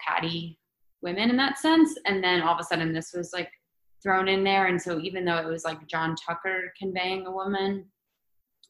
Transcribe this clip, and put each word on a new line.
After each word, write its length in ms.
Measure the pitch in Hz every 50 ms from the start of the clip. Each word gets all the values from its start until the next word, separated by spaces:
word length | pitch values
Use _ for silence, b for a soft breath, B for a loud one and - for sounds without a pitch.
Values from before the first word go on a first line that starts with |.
| -
catty 520 | - 170 170 165 165 170 170 170 165 160 _ _ _ _ _ _ _ _ -
women 280 | - 175 180 202 220 240
in 60 | 247 254
that 200 | 277 269 269 -
sense. 400 | - 311 320 330 320 311 - - -
And 180 | 202 196 190 185
then 180 | 180 180 175
all 120 | 160 165 170
of 60 | -
a 40 | 170
sudden 300 | - 175 165 165 160 160
this 200 | 165 175 - -
was, 180 | 180 175 - -
like, 180 | 180 170 - - _ _ _ _ _ _ _ _ -
thrown 260 | - 202 190 190 190 190
in 160 | 190 190 196
there. 240 | 196 196 196 190 185
And 140 | 180 175
so 180 | - 180 175 160
even 240 | 165 190 185 190 180
though 120 | 175 170 165
it 80 | 160
was, 180 | 160 165 165 -
like, 200 | 165 160 156 156 -
John 280 | - 160 160 165 165
Tucker 580 | 156 - - 170 175 - 190 190 185 180 180 - -
conveying 480 | 190 190 180 185 180 185 190 190 185
a 60 | 185
woman 580 | 185 190 190 196 202 196 190 196 202 196 180 - _ _ _ _ _ _ _ _ _ _ _ _ _ _ _ -